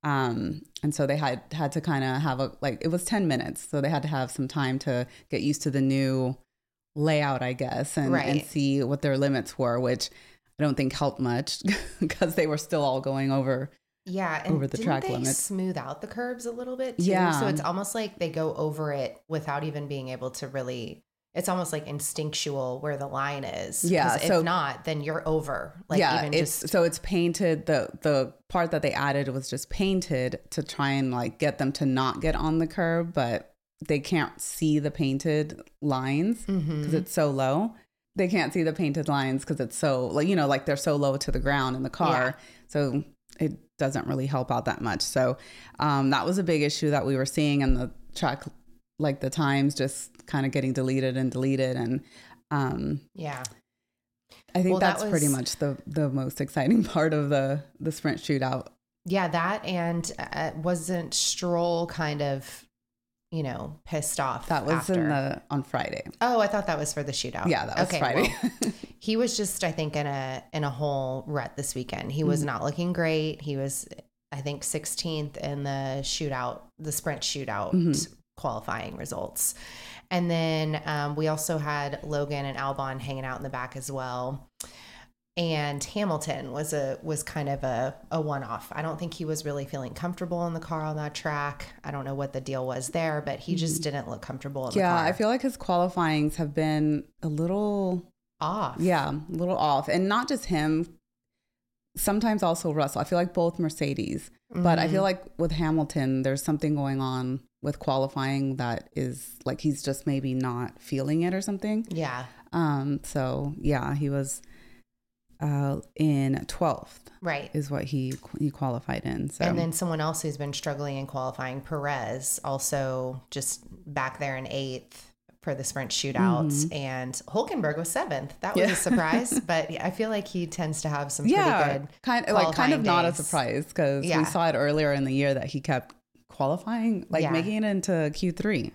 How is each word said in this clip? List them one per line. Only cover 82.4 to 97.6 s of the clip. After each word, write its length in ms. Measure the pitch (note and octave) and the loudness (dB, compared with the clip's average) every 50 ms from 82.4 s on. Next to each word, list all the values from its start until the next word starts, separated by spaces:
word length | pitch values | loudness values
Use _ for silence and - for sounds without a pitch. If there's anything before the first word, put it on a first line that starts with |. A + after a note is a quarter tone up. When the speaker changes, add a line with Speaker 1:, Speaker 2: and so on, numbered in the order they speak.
| C#3 | -2
Speaker 2:
and 140 | C#3 C3+ - | -4 -4 -2
Albon 420 | C3+ C#3 C#3 C3+ C#3 C3+ C3 C3 | -2 -2 -2 -2 -4 -4 -4 -6
hanging 240 | B2 C3 C#3 C3+ C3 | -6 -6 -6 -6 -4
out 140 | C3 B2+ A#2+ | -6 -6 -6
in 40 | - | -6
the 60 | C3+ | -6
back 260 | C3 B2+ B2 B2+ - | -6 -6 -6 -6 -8
as 140 | C3+ C3 - | -10 -10 -6
well. 580 | C#3 C3+ B2+ B2+ B2 B2 B2 B2+ C#3 C3+ - - _ _ - - - - - - - - - - _ _ _ _ _ - | -6 -6 -4 -4 -4 -4 -4 -4 -6 -6 -10 -16 _ _ -16 -16 -16 -20 -20 -20 -20 -20 -20 -20 _ _ _ _ _ -2
And 440 | E3+ E3 D#3+ D3+ D3 D3 C#3+ C#3+ - | 0 0 0 0 0 -2 -2 -4 -6
Hamilton 720 | - - G#3 G#3 G3 E3 D3+ D#3 D3+ - C#3 C3+ C3 B2 | -6 -4 -2 0 0 0 -2 -2 -4 -4 -4 -6 -6 -4
was 220 | C#3 D#3 D3+ D#3 | -4 -4 -2 -2
a, 240 | D3 C#3 C3+ C3+ - - | -2 0 -2 -4 -4 -4
was 200 | D#3+ D#3 C#3+ D3+ | -4 -4 -4 -4
kind 260 | - - D#3+ D3 C#3 | -6 -4 -4 -2 -2
of 160 | C#3 C#3 C#3 | -2 -2 -2
a, 300 | C3 B2 A2+ B2+ C3+ C#3 - - - | -2 0 0 0 -2 -4 -8 -10 -4
a 100 | - E3 | -4 -2
one-off. 480 | D#3 D3+ C#3+ C#3 C3+ G#2+ A2+ G2+ - - | -2 -2 -2 -4 -4 -6 -8 -8 -8 -10
I 120 | - C#3+ D3+ | -8 -6 -4
don't 160 | D#3+ D3+ D#3+ | -4 -4 -4
think 160 | F3 E3 - | -6 -8 -6
he 100 | - E3+ | -6 -4
was 220 | D#3 D#3 D3+ - | -4 -4 -4 -4
really 180 | D3+ C#3+ C#3+ C#3 | -4 -4 -4 -6
feeling 300 | C#3 - C#3 C3 B2 D3 | -6 -6 -8 -8 -8 -8
comfortable 520 | - - F3 F3+ - F#3 E3+ F3 F3 F3 | -6 -4 -4 -4 -4 -4 -4 -2 -2 -2
in 60 | E3+ E3 | -2 -4
the 80 | E3 | -4
car 220 | D#3+ - E3 D#3+ D#3 | -6 -6 -6 -4 -2
on 140 | D#3 D#3 | -2 -4
that 180 | D3+ D3+ D3 D3 | -4 -4 -6 -6
track. 540 | - - D#3+ D3+ D3 C#3+ C#3+ C#3+ - - - - - - | -4 -4 -2 -2 -2 -2 -4 -6 -8 -12 -14 -14 -14 -10
I 80 | D3 | -8
don't 140 | C#3+ C#3 C3 | -8 -6 -6
know 100 | C#3 C#3 | -6 -4
what 200 | C#3 C#3 C#3 - | -4 -4 -4 -4
the 60 | C#3+ C3 | -6 -6
deal 240 | C3+ C3+ C3 C3 | -4 -4 -2 -2
was 220 | C3 B2+ B2+ C3 - | -2 -2 -4 -4 -4
there, 340 | - E3+ E3 D#3+ D3+ D3 D3 | -2 -2 0 0 0 -2 -2
but 140 | D3 C3+ - | -4 -6 -6
he 140 | - - F3 | -2 -2 -2
just 220 | F3+ D#3+ E3 D#3 | 0 0 0 0
Speaker 1:
Mm-hmm. 60 | D#3+ D#3+ | 0 -2
Speaker 2:
didn't 260 | D3+ C#3 C#3+ C#3 - | -2 -4 -4 -6 -6
look 100 | A#2 G#2+ | -8 -10
comfortable 480 | - - C3 C3 - C#3+ C#3+ C#3 C3 B2 | -8 -8 -8 -8 -8 -8 -6 -4 -4 0
in 60 | - | 2
the 60 | G3+ | 2
Speaker 1:
Yeah, 140 | F#3+ F3+ F3 | 4 4 4
Speaker 2:
car. 120 | E3+ D#3+ | 4 4
Speaker 1:
I 60 | D#3+ F#3 | 2 2
feel 160 | - A3 G#3+ | 2 2 2
like 120 | A#3+ B3+ | 2 2
his 160 | A#3 C4+ A#3+ | 0 -2 -2
qualifyings 800 | - - - F#3 F3 F3 F#3 F3+ F#3 E3+ D#3+ D#3 D3+ D3 D3+ D3 | -2 -2 2 4 4 4 4 4 2 2 4 4 4 4 2 2
have 160 | - E3+ D3 C#3+ | 0 -2 -2 0
been 500 | - D#3 D#3 D#3 D3+ D3+ D3+ D3+ D3 - - _ _ - | 2 2 2 4 4 4 4 2 2 -2 -6 _ _ -4
a 60 | D#3+ | -2
little 800 | D3+ D3 E3 E3+ F#3 G3+ | 0 0 0 0 2 0